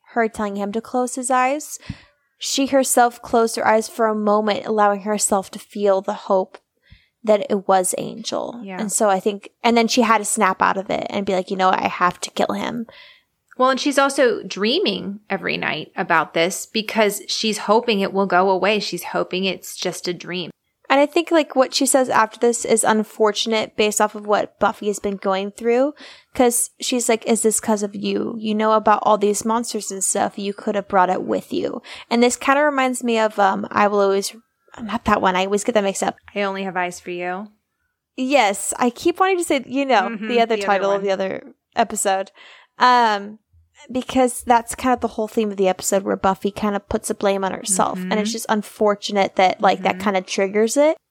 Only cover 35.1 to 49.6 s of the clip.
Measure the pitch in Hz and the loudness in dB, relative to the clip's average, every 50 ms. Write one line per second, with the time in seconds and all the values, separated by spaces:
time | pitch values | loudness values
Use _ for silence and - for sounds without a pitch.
35.1 | 208 - 208 185 185 180 190 196 208 202 - 247 233 208 196 196 196 - 196 - | 2 4 4 2 2 2 0 0 0 -2 0 2 2 2 2 0 -2 -2 -2 -4
36.1 | - _ _ - - 202 202 196 190 196 196 190 175 185 180 180 175 - - 180 | -4 _ _ -10 -6 -4 -4 -4 -4 -6 -6 -6 -4 -4 -4 -4 -6 -10 -12 -10
37.1 | 175 175 175 180 180 196 214 208 _ _ _ _ _ _ _ _ _ _ _ _ | -8 -6 -6 -6 -6 -8 -10 -14 _ _ _ _ _ _ _ _ _ _ _ _
38.1 | _ 254 254 254 285 262 220 196 202 - - - - - 254 240 - - - 349 | _ -6 -2 2 4 4 4 2 0 -2 -4 -4 -2 0 0 0 0 0 -2 0
39.1 | 339 - 370 381 381 349 339 - 302 262 240 - 247 277 277 262 240 202 185 214 | 0 2 2 2 2 0 0 0 0 -2 -2 -4 -4 -2 0 2 2 2 2 0
40.1 | 226 190 220 220 240 233 226 226 220 202 196 196 202 190 196 196 202 196 190 196 | -4 -6 -4 0 2 2 2 2 0 0 0 0 0 2 2 0 0 0 0 -2
41.1 | 190 196 190 190 - - - - - _ _ _ - - 226 214 214 208 - 196 | -2 -2 -2 -4 -6 -8 -10 -16 -20 _ _ _ -2 -2 -2 -2 -2 -4 -2 0
42.1 | 190 190 190 - _ - - - - - _ _ _ - 247 254 247 240 233 220 | -2 -2 -4 -8 _ -20 -20 -20 -20 -20 _ _ _ 2 4 6 6 6 4 4
43.1 | 208 202 202 208 214 - _ _ _ _ _ _ _ - - - 240 254 - - | 2 -2 -4 -8 -14 -18 _ _ _ _ _ _ _ -20 -12 -8 -6 -6 -4 -2
44.1 | - 262 254 240 - - - 247 240 226 226 - - - - 254 247 240 240 226 | 2 2 2 2 2 -2 0 2 2 2 0 -2 -8 -2 0 0 0 0 -2 -4
45.1 | - 233 220 214 - 233 214 208 196 196 190 185 185 - - - 202 196 196 202 | -4 -4 -6 -2 -2 -2 -2 0 0 0 2 0 0 0 -2 -2 0 0 0 -2
46.1 | 196 196 - 190 190 - - 202 - - 214 208 202 202 - - - 214 - - | -2 0 0 0 0 0 -2 -6 -4 -2 -2 -2 -2 -4 -4 -4 -6 -4 -4 -6
47.1 | 214 - 208 196 196 196 190 185 - - - 196 190 180 - - - 185 180 185 | -4 -2 0 0 0 0 -2 -4 -4 -6 -4 -2 0 0 0 -2 -2 -4 -4 -2
48.1 | - 214 208 220 226 226 - - 220 214 - - - - 220 208 202 202 - - | -2 -2 -2 -2 -4 -6 -2 -2 -2 -2 -2 -4 -2 0 2 2 2 0 -4 -2
49.1 | 202 196 190 - - - 190 185 - - | 0 0 0 2 2 2 2 2 2 2